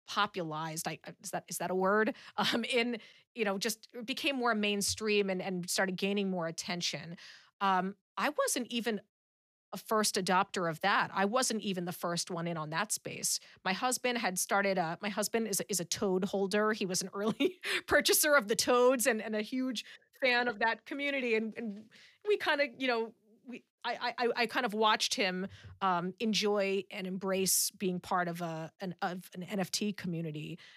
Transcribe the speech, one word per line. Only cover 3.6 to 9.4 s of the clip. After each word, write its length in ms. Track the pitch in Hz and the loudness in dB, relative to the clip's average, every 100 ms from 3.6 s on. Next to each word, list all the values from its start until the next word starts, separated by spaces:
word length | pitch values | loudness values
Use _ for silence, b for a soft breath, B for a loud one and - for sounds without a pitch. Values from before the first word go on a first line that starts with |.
| 226 - - 240 | -2 -4 -8 -10
became 300 | 226 254 - | -8 -2 -2
more 220 | 269 240 220 | 0 2 2
mainstream 720 | 208 202 196 - 214 208 196 | 2 2 0 -2 2 2 2
and, 100 | 185 | 0
and 300 | 185 180 175 | -2 -4 -2
started 260 | - 190 185 | 0 0 0
gaining 340 | 202 202 196 | -2 0 0
more 180 | 180 165 | -2 -4
attention. 680 | 165 - 175 - 143 165 170 b b b - | -6 -6 -4 -4 -6 -10 -14 b b b 0
Um, 340 | 294 185 185 - _ - | 2 4 0 -4 _ -2
I 140 | 240 | -2
wasn't 360 | - 523 285 233 | 0 0 0 -2
even 280 | 240 233 208 - _ _ _ | -2 -2 -2 -6 _ _ _